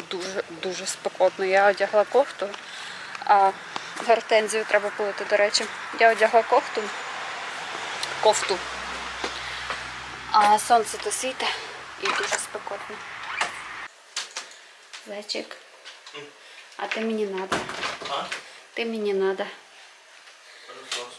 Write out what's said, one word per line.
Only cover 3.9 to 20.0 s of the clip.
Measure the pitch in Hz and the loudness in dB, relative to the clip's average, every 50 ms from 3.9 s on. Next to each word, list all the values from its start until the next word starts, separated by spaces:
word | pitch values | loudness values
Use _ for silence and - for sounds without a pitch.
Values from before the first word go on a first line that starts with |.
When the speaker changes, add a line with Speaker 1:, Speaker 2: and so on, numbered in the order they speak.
| - - - | -10 -2 4
Speaker 1:
гортензію | 240 226 226 - - 226 214 220 202 214 220 214 - | 4 4 4 4 4 4 4 4 2 0 -2 0 2
треба | 202 208 202 208 - | 2 2 2 2 -2
полити, | - 214 202 190 - 202 - | -2 -2 -2 -2 -4 -2 2
до | 208 | 4
речі. | 202 202 208 - - 226 208 - - - - - - | 4 4 4 2 0 -2 -2 -8 -10 -10 -6 2 6
Я | 226 226 220 | 6 6 8
одягла | 202 220 220 233 226 220 | 8 6 6 6 6 6
кофту, | - - 277 - - - 226 214 196 - - - - - - - - - - - - - - - - - - - - - - - - - - - | 6 4 4 4 2 -2 -4 -4 -4 -6 -8 -8 -8 -8 -8 -8 -8 -8 -8 -8 -8 -8 -8 -8 -8 -8 -8 -6 -6 -6 -6 -6 -6 -2 4 6
кофту. | 214 208 - - - 190 175 - - - - - - - - - - - - - - - - - - - - - - - - - - - - - - - - - - - | 6 6 6 4 0 -2 -2 -4 -6 -8 -8 -8 -8 -8 -8 -8 -8 -8 -6 -6 -6 -6 -6 -8 -8 -8 -8 -6 -6 -6 -6 -8 -10 -10 -10 -12 -12 -12 -12 -4 2 4
А | 214 208 208 214 214 | 6 8 8 8 6
сонце | - - 240 226 214 - - 208 | 6 6 6 6 6 4 -4 -6
то | - 208 | -4 -4
світе | - - - 262 254 - 226 - - - - - - - - - - - - | -2 -2 -2 -4 -4 -2 -2 -2 -2 -4 -6 -10 -12 -14 -14 -14 -10 -4 -2
і | |
дуже | 196 - - - - - | 0 0 0 0 0 -2
спекотно. | - - - - 202 - - 202 202 - - 214 - - - - - - - - - - - - - - - - - - - - - - - - - - - - - - - - - - - - - - - - - - | -2 -2 -4 -8 -8 -8 -8 -10 -10 -10 -10 -12 -12 -12 -12 -12 -10 -10 -6 -4 -4 -4 -4 -4 -8 -12 -12 -12 -12 -14 -14 -16 -20 -18 -10 -8 -8 -8 -8 -10 -12 -12 -14 -16 -20 -20 -20 -20 -20 -20 -20 -18 -18 -14
Зайчик, | 220 202 208 208 - - - - - - - - - - - - - - - - - - | -12 -12 -10 -8 -6 -6 -6 -8 -10 -12 -18 -18 -20 -20 -20 -20 -20 -20 -20 -18 -18 -16
Speaker 2:
М. | 147 143 147 - - - - - - - - - | -16 -16 -16 -18 -20 -20 -20 -20 -20 -20 -16 -12
Speaker 1:
а | - 202 | -8 -6
ти | 196 - 220 | -4 -4 -2
мені | 220 226 220 214 214 | -2 -2 0 0 -2
надо. | 196 190 185 190 190 - - - - - - - - - - - - | -2 -2 -4 -4 -2 -2 -4 -4 -6 -6 -6 -6 -6 -6 -6 -8 -6
Speaker 2:
А? | 143 - - - - - - - - - - - - | -6 -6 -6 -6 -8 -10 -12 -14 -18 -20 -20 -12 -8
Speaker 1:
Ти | - 233 | -6 -4
мені | 226 226 220 208 202 196 | -4 -4 -2 -2 0 0
надо. | 190 190 196 190 196 202 202 - - - - - - - - - - | 2 2 2 0 0 -4 -6 -8 -14 -18 -20 -20 -20 -20 -20 -20 -20